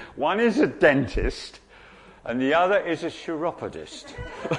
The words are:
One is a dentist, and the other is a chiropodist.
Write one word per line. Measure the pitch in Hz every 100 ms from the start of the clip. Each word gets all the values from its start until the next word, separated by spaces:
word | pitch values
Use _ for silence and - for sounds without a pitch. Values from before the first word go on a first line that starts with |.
| - -
One | 147 196
is | 233 220
a | 180
dentist, | - 165 139 120 - 107 - - - _ - - - - -
and | - 120
the | 131
other | 160 180 196
is | 170 156
a | 165
chiropodist. | - - 160 165 - 104 85 76 - - - - - -